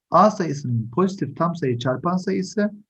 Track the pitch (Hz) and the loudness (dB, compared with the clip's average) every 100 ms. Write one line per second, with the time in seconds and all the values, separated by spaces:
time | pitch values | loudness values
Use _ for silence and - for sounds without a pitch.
0 | - 165 208 208 160 143 131 117 107 180 | 2 6 6 4 -4 -4 -2 -2 -2 0
1 | 190 - 139 - 170 170 135 120 131 123 | 0 0 -6 -2 -2 -2 -2 -2 -2 -2
2 | 175 180 190 190 185 208 208 208 | -2 -2 -2 -4 -2 -2 -2 -4